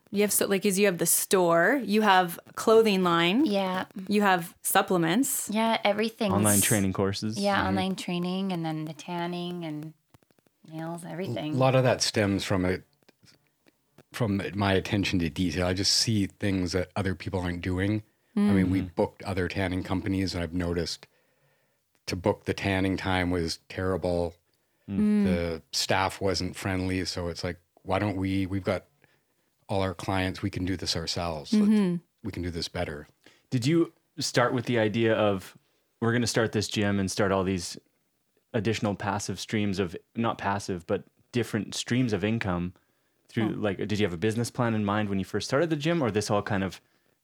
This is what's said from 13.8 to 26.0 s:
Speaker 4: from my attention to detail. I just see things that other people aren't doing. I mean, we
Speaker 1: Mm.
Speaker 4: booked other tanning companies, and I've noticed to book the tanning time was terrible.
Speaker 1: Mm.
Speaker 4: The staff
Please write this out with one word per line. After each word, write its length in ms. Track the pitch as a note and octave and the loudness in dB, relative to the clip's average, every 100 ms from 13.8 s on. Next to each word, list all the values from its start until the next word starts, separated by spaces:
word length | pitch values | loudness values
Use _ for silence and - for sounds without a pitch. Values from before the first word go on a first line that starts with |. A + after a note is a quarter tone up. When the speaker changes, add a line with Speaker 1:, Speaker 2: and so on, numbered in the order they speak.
| _ _ - | _ _ -14
Speaker 4:
from 300 | - A2 G2 - | -4 -2 -2 -4
my 180 | G2 G2 | -2 2
attention 460 | F#2+ - G#2 F#2 F#2+ | 2 2 0 0 0
to 100 | E2+ | 0
detail. 360 | D2 F2+ D#2+ F2+ | 0 -2 0 0
I 80 | |
just 180 | F#2 G2 | 0 0
see 340 | - - A2 F#2+ | 2 2 0 0
things 460 | - G#2 F#2+ F2+ | -2 -2 0 0
that 180 | F#2 F2 - | -2 -4 -4
other 180 | F#2+ | -4
people 260 | F2+ - F#2+ | -4 -4 -4
aren't 200 | F2 F2 | -4 -4
doing. 400 | F#2 F2+ G2 G#2+ - _ _ G#3 | -4 -2 0 -2 -4 _ _ 0
I 40 | |
mean, 300 | G#3 G2 F2 | 4 4 4
we 120 | F#2+ | 2
Speaker 1:
Mm. 120 | F#2 | -2
Speaker 4:
booked 280 | - G2+ - | -2 -2 -2
other 240 | - F#2 F2+ | -6 -4 -2
tanning 340 | G2+ F#2 F#2 | -2 -2 -2
companies, 520 | E2 F#2+ F#2+ F#2+ F#2 | -2 -4 -2 -2 -2
and 80 | F2 | -2
I've 120 | E2+ | -4
noticed 520 | F2 E2+ F2 D#2+ - - _ _ _ _ _ _ _ _ _ - | -2 -2 -2 -4 -6 -14 _ _ _ _ _ _ _ _ _ -8
to 100 | F#2 | -2
book 280 | G2+ F#2+ | 0 -2
the 100 | - | -2
tanning 420 | F#2 G2 F#2+ F#2+ F#2 | -2 0 0 0 -2
time 340 | F#2+ F#2 F2 | 0 0 0
was 280 | F2 E2 - - | 0 -2 -6 -10
terrible. 680 | - F#2 F#2 F2+ F2 E2+ - _ _ _ _ - | -6 -2 -2 0 0 -2 -6 _ _ _ _ -6
Speaker 1:
Mm. 360 | G2+ G#3+ G#3 | 0 2 2
Speaker 4:
The 380 | G3 F3 E3+ E2 - | 2 0 -2 -6 -8
staff 480 | - - G2 | -6 0 2